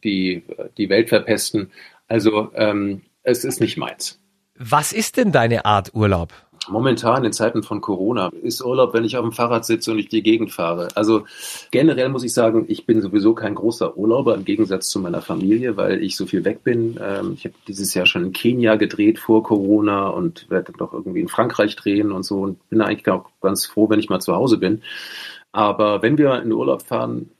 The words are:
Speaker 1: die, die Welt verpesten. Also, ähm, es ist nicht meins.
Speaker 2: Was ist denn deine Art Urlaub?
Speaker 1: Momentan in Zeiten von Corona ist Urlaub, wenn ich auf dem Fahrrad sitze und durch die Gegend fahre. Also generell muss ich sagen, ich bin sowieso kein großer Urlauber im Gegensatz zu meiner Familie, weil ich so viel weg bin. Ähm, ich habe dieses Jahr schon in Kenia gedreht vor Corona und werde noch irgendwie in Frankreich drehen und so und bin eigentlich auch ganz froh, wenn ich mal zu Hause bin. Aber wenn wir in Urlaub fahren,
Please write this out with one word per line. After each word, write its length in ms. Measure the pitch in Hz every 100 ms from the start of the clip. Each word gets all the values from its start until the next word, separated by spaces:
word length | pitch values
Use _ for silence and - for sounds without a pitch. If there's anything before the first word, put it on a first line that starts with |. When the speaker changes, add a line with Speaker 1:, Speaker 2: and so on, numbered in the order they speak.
Speaker 1:
die, 400 | 107 95 92 90 - - - -
die 120 | 101
Welt 200 | 101 113
verpesten. 600 | 107 - 104 - 107 95 - - _ -
Also, 420 | 113 107 107 107 -
ähm, 460 | 107 104 101 98 - _
es 200 | 127 120 131
ist 160 | -
nicht 160 | 110 -
meins. 420 | 60 - - - _ _ _ -
Speaker 2:
Was 340 | 117 147 151
ist 240 | 220 214 -
denn 140 | 214
deine 340 | 143 117 117 -
Art 260 | 104 95 110
Urlaub? 360 | 104 90 82 - _ _ -
Speaker 1:
Momentan 560 | 104 131 113 117 131 117
in 80 |
Zeiten 300 | - 113 113
von 180 | - 104
Corona 480 | - 92 101 120 90 -
ist 220 | 117 110
Urlaub, 300 | 127 131 123
wenn 100 | 117
ich 140 | 113 123
auf 60 |
dem 100 | 113
Fahrrad 320 | 117 120 117 117
sitze 260 | 113 -
und 60 | 110
durch 100 | 101
die 140 | 110
Gegend 280 | 110 113 104
fahre. 360 | - 85 85 87 104
Also 300 | 107 107 - - - - -
generell 360 | 123 156 131 131
muss 160 | 131
ich 100 | 120
sagen, 320 | 127 113 113 107
ich 160 | 110 -
bin 160 | 110
sowieso 320 | 98 101 104
kein 220 | 117 110 101
großer 420 | 110 113 90 -
Urlauber 360 | 107 120 123 98
im 100 | 95
Gegensatz 420 | 101 98 95 -
zu 120 | 98
meiner 220 | 90 87
Familie, 540 | - 85 95 113 127 98
weil 260 | 98 95
ich 140 | 95 -
so 100 | 95
viel 200 | 95 85
weg 180 | -
bin. 340 | 127 120 113 117
Ähm, 300 | 104 98 98 95
ich 80 |
habe 120 | - - -
dieses 260 | 95 98 95
Jahr 100 | 90
schon 180 | -
in 80 | 90
Kenia 440 | 90 117 123 113 110
gedreht 440 | 104 - 104 110
vor 240 | - 110
Corona 640 | 110 107 98 107 104 101 98
und 420 | - 85 - -
werde 220 | 92 92 -
noch 160 | 90
irgendwie 260 | - 95 90
in 60 | 87
Frankreich 480 | - 120 - 104 -
drehen 380 | 104 101 104
und 100 | 95
so 160 | 95 98
und 280 | 98 90 _
bin 100 | 110
eigentlich 280 | 101 104 -
auch 160 | 92 - _
ganz 240 | 95 98 -
froh, 240 | - 107
wenn 100 | 107
ich 80 | 107
mal 120 | 92
zu 120 | -
Hause 240 | 87 135 110
bin. 260 | 92 110 - - - - - - -
Aber 500 | 104 104 101 107 101
wenn 160 | 110 151
wir 240 | 143 123
in 100 | 117
Urlaub 300 | 110 135 -
fahren, 460 | - 117 120 120 117 _